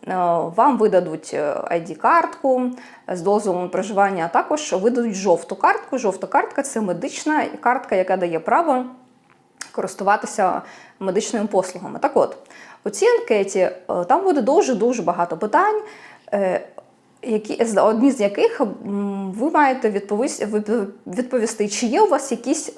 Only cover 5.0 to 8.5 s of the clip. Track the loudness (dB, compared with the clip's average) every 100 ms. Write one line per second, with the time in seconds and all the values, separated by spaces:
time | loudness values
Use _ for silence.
5 | -2 -2 2 2 0 0 2 2 -2 -4
6 | -2 -4 -2 0 0 -4 -4 -4 -4 -4
7 | -6 -6 -2 -2 -2 -2 0 0 0 0
8 | 2 0 0 -2 2